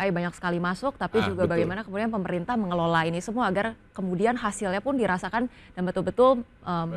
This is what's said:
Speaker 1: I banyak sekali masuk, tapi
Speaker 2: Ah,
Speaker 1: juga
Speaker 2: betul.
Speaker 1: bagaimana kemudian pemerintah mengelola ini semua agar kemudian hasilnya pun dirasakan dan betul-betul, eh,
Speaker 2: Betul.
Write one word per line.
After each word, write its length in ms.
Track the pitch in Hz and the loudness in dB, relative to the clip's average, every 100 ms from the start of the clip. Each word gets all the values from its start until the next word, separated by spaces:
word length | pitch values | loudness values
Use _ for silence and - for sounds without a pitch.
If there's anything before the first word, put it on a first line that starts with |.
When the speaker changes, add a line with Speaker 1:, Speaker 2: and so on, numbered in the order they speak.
Speaker 1:
I 80 | 196 | 0
banyak 240 | 170 175 | 0 -2
sekali 240 | - 180 175 | -4 -2 0
masuk, 400 | 175 180 269 269 | 0 -2 -4 -4
tapi 240 | 180 220 | -2 0
Speaker 2:
Ah, 80 | 202 | 0
Speaker 1:
juga 160 | 180 | 2
Speaker 2:
betul. 160 | 175 170 | 2 2
Speaker 1:
bagaimana 240 | 170 185 | 0 -2
kemudian 240 | 214 196 226 | -6 -4 -2
pemerintah 480 | 220 180 180 175 240 | -2 -2 -2 -2 -2
mengelola 480 | 190 175 165 165 | 0 0 2 2
ini 160 | 160 170 | 2 -2
semua 320 | - 226 247 | -4 -2 0
agar 240 | 180 220 226 - | 0 -2 -6 -14
kemudian 400 | - 190 180 214 | -8 -4 0 2
hasilnya 480 | 240 226 - 202 190 | 0 -2 -4 -2 -2
pun 160 | 254 277 | 0 0
dirasakan 480 | 202 180 190 220 247 - - - | 2 0 -2 -2 -2 -6 -14 -4
dan 60 | |
betul-betul, 560 | 180 190 180 185 254 254 | -2 -2 0 6 6 6
eh, 320 | 233 - - | 0 -10 -4
Speaker 2:
Betul. 240 | 175 165 | -4 -2